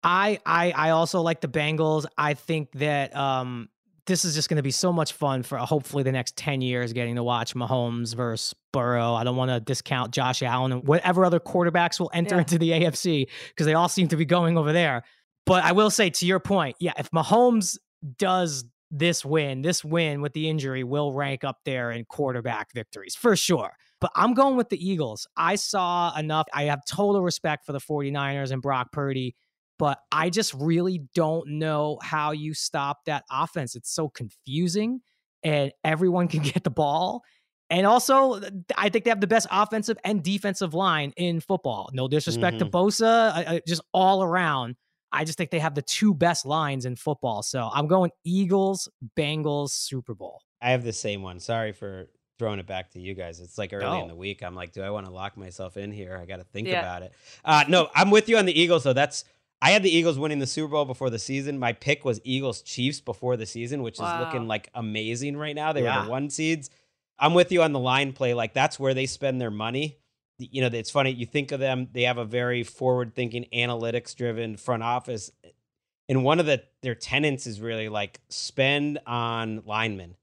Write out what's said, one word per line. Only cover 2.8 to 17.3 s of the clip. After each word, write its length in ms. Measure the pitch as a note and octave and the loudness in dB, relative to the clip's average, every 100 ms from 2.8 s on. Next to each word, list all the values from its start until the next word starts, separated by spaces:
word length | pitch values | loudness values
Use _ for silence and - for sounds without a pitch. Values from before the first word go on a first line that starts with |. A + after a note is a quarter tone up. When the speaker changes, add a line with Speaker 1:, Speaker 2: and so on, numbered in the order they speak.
| D3+ C#3+ C3+ | 0 0 -2
Speaker 1:
um, 540 | C#3 C#3 C3 B2+ B2 A#2 _ _ _ - | -2 -2 0 -4 -8 -12 _ _ _ -2
this 180 | F3+ | 0
is 100 | F3+ | 0
just 140 | D#3 - | -2 0
gonna 140 | D#3 | 0
be 100 | C#3 | 0
so 200 | B2+ F#3 | 0 0
much 200 | E3+ D3+ | 2 -2
fun 320 | - C#3+ C3 | -2 -2 -2
for, 140 | A#2+ C3+ | -4 -6
uh, 60 | |
hopefully 380 | A#2+ D3+ C3 C#3+ | 0 -2 0 -2
the 80 | C3 | 0
next 260 | C3 A#2+ - | -2 -4 -6
ten 240 | - C#3 | -4 -2
years, 320 | B2+ B2 A#2+ | 0 -2 -2
getting 220 | A#2 A#2+ | -2 -2
to 80 | A#2+ | -2
watch 320 | A#2+ A#2+ A#2 | 0 -2 -2
Mahomes 640 | B2 A#2+ C3 A#2+ A#2 A#2 A#2 | -4 -2 0 0 -2 -6 -4
versus 360 | A#2+ A2+ - - _ | -4 -4 -6 -10 _
Burrow. 420 | C3+ A#2+ A#2+ A#2 | -2 0 2 2
I 80 | A#2 | 2
don't 140 | A#2+ B2+ | 0 0
wanna 240 | B2+ B2 | 0 0
discount 520 | G#2+ C3 - C3 A#2 | -2 -6 -2 -2 0
Josh 300 | C3 B2+ B2+ | -2 0 0
Allen 300 | B2+ B2 C3 | 0 0 0
and 120 | B2+ | 0
whatever 400 | C3+ D#3+ F3+ F3+ | 2 4 4 4
other 140 | F#3 E3+ | 4 4
quarterbacks 640 | - F3+ F3 E3+ E3+ - | 0 0 2 2 0 0
will 100 | F3 | -4
enter 220 | E3+ E3+ | -2 2
Speaker 2:
Yeah. 60 | F3+ | 2
Speaker 1:
into 180 | E3+ F3 | 4 2
the 140 | E3 | 2
A 60 | E3 E3+ | 4 2
F 100 | C#3+ | 0
C 320 | F#3 D#3 C3 - - - | 0 0 -2 -6 -16 -2
'cause 100 | D#3 | 2
they 80 | |
all 140 | D#3 F3 | 4 2
seem 200 | - E3 | 2 2
to 80 | D#3 | 2
be 80 | |
going 340 | D#3 F3 E3 E3 | 2 2 4 2
over 140 | D3 | 2
there. 320 | E3 E3 B2 - _ _ _ - | 2 2 0 -6 _ _ _ 4
But 160 | F#3 | 4
I 60 | E3 | 6
will 180 | F3+ G#3+ | 6 6
say, 200 | - G3 | 6 2
to 160 | - F3 | 2 2
your 140 | F#3 | 2
point, 360 | - G3 D3 - | 2 0 0 -2
yeah, 120 | E3+ - | -4 -4
if 120 | C#3+ | -2
Mahomes 680 | E3 D3+ | 0 4